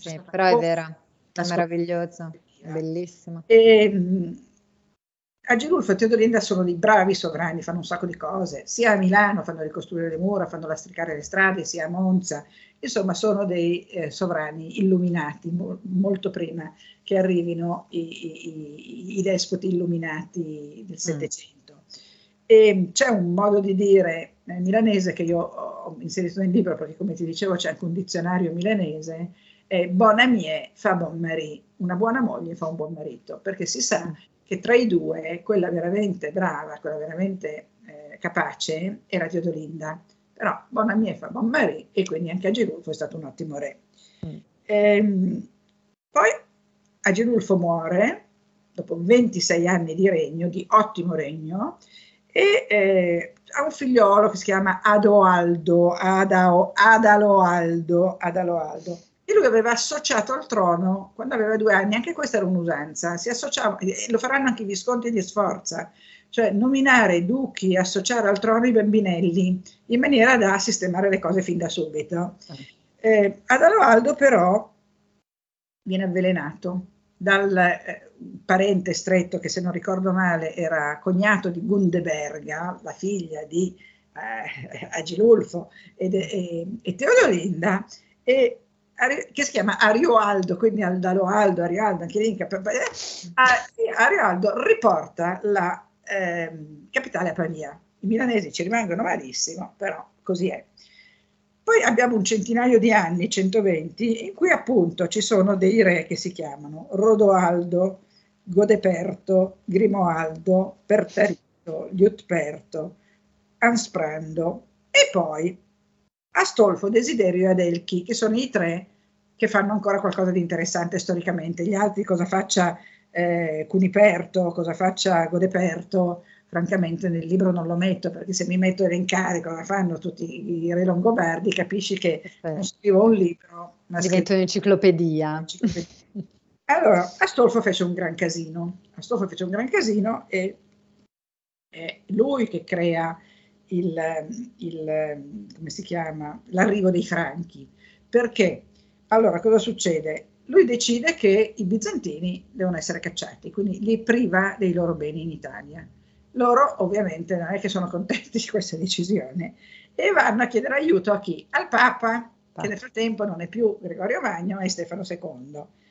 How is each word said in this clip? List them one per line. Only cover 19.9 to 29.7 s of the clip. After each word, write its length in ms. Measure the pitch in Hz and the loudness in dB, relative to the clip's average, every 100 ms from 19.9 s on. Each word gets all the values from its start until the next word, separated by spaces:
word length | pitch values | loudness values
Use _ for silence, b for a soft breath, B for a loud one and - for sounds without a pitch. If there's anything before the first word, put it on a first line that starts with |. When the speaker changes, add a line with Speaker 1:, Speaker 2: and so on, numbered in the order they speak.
| 170 160 156 - 180 156 151 147 151 196 | -4 -6 -8 -10 -10 -10 -10 -16 -18 -18
Speaker 1:
del 100 | 160 | -10
Speaker 2:
Mm. 40 | |
Speaker 1:
Settecento. 840 | 175 151 151 - - _ _ - _ B B B B _ | -8 -6 -8 -12 -18 _ _ -20 _ B B B B _
E 460 | - 220 214 190 175 | 6 8 10 6 0
c'è 160 | - 269 | 0 2
un 240 | 208 175 | 2 0
modo 280 | 180 208 202 | 2 2 2
di 140 | 196 | 2
dire, 580 | 190 202 196 170 165 170 _ | 0 6 6 6 -2 -8 _
eh, 140 | - 180 | -12 -4
milanese 540 | 185 220 220 202 185 | 0 4 4 2 0
che 80 | 165 | -2
io 160 | 170 170 | -2 0
ho 560 | 175 - - 170 170 160 | -2 -8 -12 -12 -14 -12
inserito 400 | 170 190 175 185 | -10 -6 -6 -2
nel 100 | 190 | 0
libro, 260 | 190 180 156 | 2 0 -2
perché 180 | 151 | -8
come 200 | - 196 | -8 -8
ti 100 | 165 | -6
dicevo 300 | 165 165 196 | -8 -4 -2
c'è 160 | 175 160 | -2 -4
anche 160 | 156 175 | -6 -6
un 80 | |
dizionario 580 | 175 185 - 175 180 170 | -6 -6 -4 -2 -2 -2
milanese: 800 | 170 196 214 160 156 165 160 175 b b b | -2 -2 0 -2 -6 -10 -10 -12 b b b
è 220 | - | -6